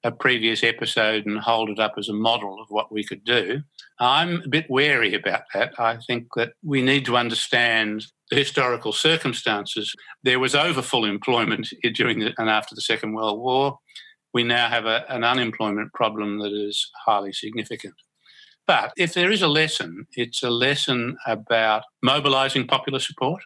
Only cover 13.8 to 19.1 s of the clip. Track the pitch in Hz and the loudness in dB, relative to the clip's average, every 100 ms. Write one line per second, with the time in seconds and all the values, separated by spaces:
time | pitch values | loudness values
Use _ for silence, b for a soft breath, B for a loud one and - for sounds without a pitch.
13.8 | _ B B B _ 123 117 120 117 117 | _ B B B _ -2 2 2 2 0
14.8 | 110 113 123 127 117 127 117 117 110 101 | 0 -2 -2 0 2 2 0 -2 -2 -2
15.8 | - - 110 110 104 104 104 104 104 104 | -6 0 0 0 -4 -4 -4 -4 -4 -4
16.8 | - - - 104 98 95 107 113 107 110 | -6 -2 0 2 0 -8 -8 -8 -8 -10
17.8 | 98 _ _ _ b b b b - 143 | -12 _ _ _ b b b b 2 2
18.8 | 101 - 175 | 0 -2 -2